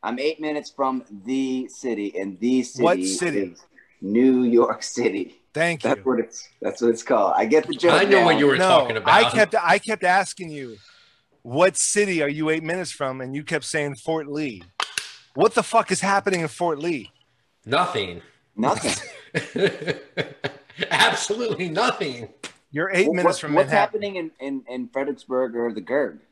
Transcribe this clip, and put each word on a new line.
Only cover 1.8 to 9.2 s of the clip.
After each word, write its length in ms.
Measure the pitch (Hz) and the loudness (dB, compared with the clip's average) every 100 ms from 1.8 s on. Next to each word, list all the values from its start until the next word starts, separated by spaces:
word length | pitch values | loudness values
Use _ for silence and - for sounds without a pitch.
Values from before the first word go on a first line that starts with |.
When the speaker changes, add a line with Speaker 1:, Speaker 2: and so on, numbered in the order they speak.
| 131 110 101 92 | -6 -4 -4 -4
Speaker 1:
and 220 | 101 92 | -8 -2
the 240 | 117 127 | 0 0
city 200 | 120 127 | 0 2
Speaker 2:
What 200 | 123 180 | 2 2
city? 360 | 90 180 180 123 92 | 0 -2 -2 -2 -4
Speaker 1:
is 100 | 85 _ _ _ _ | -8 _ _ _ _
New 420 | 92 107 131 127 | -2 4 4 4
York 380 | 123 117 120 - | 4 4 4 0
City. 600 | - - 117 101 90 - _ | -8 -2 -2 -2 -8 -12 _
Speaker 2:
Thank 280 | 147 170 165 | -2 -2 0
Speaker 1:
That's 140 | 180 127 | -2 -2
Speaker 2:
you. 60 | |
Speaker 1:
what 160 | 101 123 | 0 0
it's, 300 | 110 - - _ | -2 -8 -20 _
that's 200 | - 101 | -8 0
what 80 | 117 | 2
it's 120 | 113 | 0
called. 300 | - 120 98 - | 2 2 4 2
I 80 | 110 | 4
get 220 | 151 - | 2 2
the 80 | 131 | 0
joke 180 | 170 | 4
Speaker 3:
I 120 | 160 196 | 4 6
know 200 | 196 175 | 6 6
what 80 | |
Speaker 1:
now. 60 | 156 | 6
Speaker 3:
you 80 | 143 | 4
were 100 | 135 | 4
Speaker 2:
No, 100 | 185 | 4
Speaker 3:
talking 300 | 165 127 110 | 4 4 -2
about. 160 | - | 4
Speaker 2:
I 160 | 175 | 4